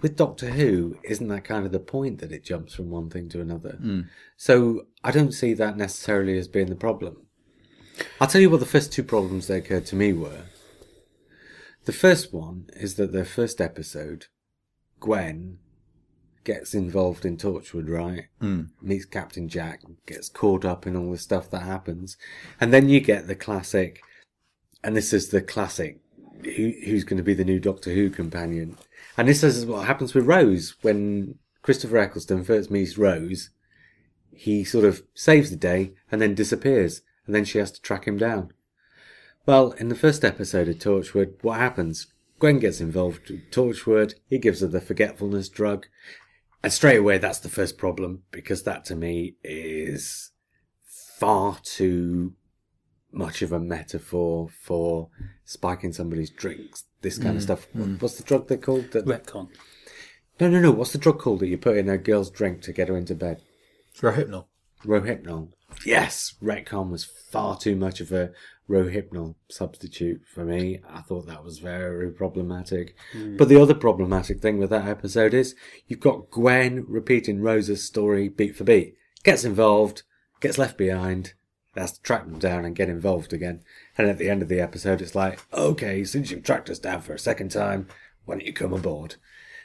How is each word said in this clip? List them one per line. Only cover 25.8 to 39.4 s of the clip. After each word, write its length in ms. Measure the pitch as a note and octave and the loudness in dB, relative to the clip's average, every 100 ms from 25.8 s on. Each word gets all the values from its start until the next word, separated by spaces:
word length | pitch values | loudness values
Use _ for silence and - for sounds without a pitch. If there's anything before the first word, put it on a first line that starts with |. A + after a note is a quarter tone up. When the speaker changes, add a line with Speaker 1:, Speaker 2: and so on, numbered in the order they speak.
| D#2 - _ _ - - | -10 -10 _ _ -20 -16
Speaker 1:
who, 300 | D#2+ - A2+ A2+ | -12 -4 -4 -4
who's 200 | - G#2 | -2 -2
gonna 180 | - F#2+ | 0 -2
be 120 | F2+ | 0
the 100 | F#2 | 0
new 160 | F#2 F#2 | 2 0
Doctor 300 | G2 F#2+ F#2 | 0 -4 -4
Who 180 | F#2 G2+ | 0 0
companion? 680 | F#2+ E2 F2 E2+ E2+ E2 - _ - - - | -2 -8 -6 -6 -6 -8 -14 _ -20 -12 0
And 120 | A#2+ | 4
this 140 | C#3+ | 6
is 220 | D3+ B2 | 4 2
what 220 | A#2 G#2 G2+ | -2 -4 -2
happens 260 | C3+ B2+ | -2 0
with 120 | C3+ B2 | 2 6
Rose. 500 | F3+ B2 F2+ E2 - | 6 6 4 -2 -4
When 540 | A2 G#2 G#2 G2+ G2 - _ _ | 0 0 0 -4 -6 -12 _ _
Christopher 360 | - C3+ A#2 A2+ | 0 0 2 2
Eccleston 460 | G2 - - F#2 | 2 -4 -4 -4
first 260 | F2+ A2 F#2 | 2 0 0
meets 280 | G2+ F#2 G2+ | -2 -2 2
Rose, 520 | G2+ E2 E2+ F#2 - _ _ _ _ _ _ _ _ | 2 2 -4 -8 -12 _ _ _ _ _ _ _ _
he 300 | - - G#2 | -10 -2 -2
sort 220 | F#2+ A#2 | 0 4
of 180 | G#2 F#2 - | 4 4 -8
saves 360 | - - D#3 C#3+ | -2 6 6 6
the 60 | F2 | -2
day 380 | F2+ F2+ F#2+ - - | 0 0 -2 -6 -6
and 80 | G#2+ | 0
then 140 | G#2+ | 2
disappears, 680 | G2 G#2 - C3+ B2+ E2+ - _ _ - | 2 0 0 2 2 2 -2 _ _ -2
and 80 | |
then 100 | G#2 | 0
she 140 | G2+ G#2+ | 0 -2
has 120 | G2 | -2
to 80 | - | -6
track 260 | - G2 - | -6 -6 -4
him 120 | G2+ | -2
down. 340 | A2+ G#2+ F2 _ _ _ _ _ - - _ _ | -2 -2 -8 _ _ _ _ _ -20 -20 _ _